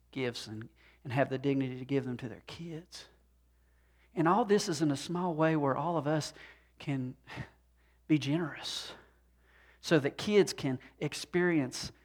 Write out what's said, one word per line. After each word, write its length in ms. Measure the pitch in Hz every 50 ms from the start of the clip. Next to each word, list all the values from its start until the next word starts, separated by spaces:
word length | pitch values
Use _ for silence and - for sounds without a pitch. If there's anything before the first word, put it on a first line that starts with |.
| _ _
gifts 340 | - 135 127 123 117 - -
and, 200 | 107 110 107 113 - _ _ - - _ _ -
and 100 | 147 117
have 160 | 143 131 127
the 80 | 131
dignity 420 | 127 131 139 139 135 135 127 127 127
to 60 | 131
give 200 | 131 139 135 123
them 120 | 127 123
to 120 | 120 127 113
their 140 | 101 82 -
kids. 580 | - - - 170 175 156 156 180 _ - - - - _ _ _ _ _ _ _ _ _ _ _ _ _ _ _ _ _ _ _ _ -
And 140 | 180 156
all 180 | 170 185 220 240
this 240 | 202 202 208 - 190
is 120 | 160 139
in 100 | 165 147
a 60 | 139
small 360 | 135 - - 170 175 185 180 156
way 220 | 151 160 160 160
where 200 | 151 143 135 127
all 220 | - 147 170 175
of 80 | 156 135
us 280 | 147 156 151 - - - - - - - - _ _ _ -
can 360 | - 147 139 131 127 127 131 - _ - - - - - - _ _ _ _ _ _ _ _ _ _
be 100 | - 156
generous 760 | 147 123 139 147 175 170 143 - - - - - - - - - - - - _ _ _ _ _ _ _ _ _ _ _ - - _
so 180 | - - 170 151
that 180 | 131 139 -
kids 360 | - - 208 208 202 185 196 -
can 260 | - - 135 127 127 - - - -
experience, 920 | 156 147 - - - - - 175 180 180 170 151 131 123 - - - - - _